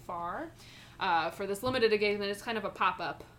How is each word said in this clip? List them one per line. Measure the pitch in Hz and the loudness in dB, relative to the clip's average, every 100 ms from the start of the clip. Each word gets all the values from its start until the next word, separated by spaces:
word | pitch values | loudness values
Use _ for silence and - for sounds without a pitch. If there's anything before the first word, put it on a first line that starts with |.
| - | -8
far, | 175 170 208 330 - - - - - | -6 -4 -6 -8 -12 -20 -20 -18 -4
uh, | 190 165 170 | 2 2 2
for | - 196 | -2 -4
this | 202 | -2
limited | 254 254 220 | 0 4 4
engagement. | 208 208 208 202 | 6 2 0 -2
It's | 202 | -4
kind | 240 220 | -4 -4
of | |
a | 190 | -4
pop-up | - 190 180 160 - - | 0 0 0 -4 -8 -12